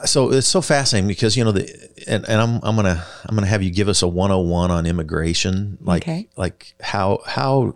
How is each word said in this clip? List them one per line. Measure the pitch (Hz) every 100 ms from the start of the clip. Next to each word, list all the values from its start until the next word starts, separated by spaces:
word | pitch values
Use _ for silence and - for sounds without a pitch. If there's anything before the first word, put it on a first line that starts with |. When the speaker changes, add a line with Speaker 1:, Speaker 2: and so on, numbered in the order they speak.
Speaker 1:
so | - 139 120
it's | 131 -
so | 190
fascinating | - 143 131 107 98
because, | 95 113 104
you |
know, | 113
the, | 98 - - - - -
and, | 107 -
and | 110
I'm, | 117 117
I'm | - 110
gonna, | 98 82 85 - -
I'm |
gonna | 107 98
have | 107
you | 92
give | 87 101
us | 98
a | 90
one | 87 98
oh | 95
one | 85 87 90
on | 85 82
immigration. | 85 78 80 82 82 92 92 104 95
Like, | - 85
Speaker 2:
Okay. | - 165 226 -
Speaker 1:
like | 90 - - -
how, | - 101 95 98 -
how, | - 135 135 113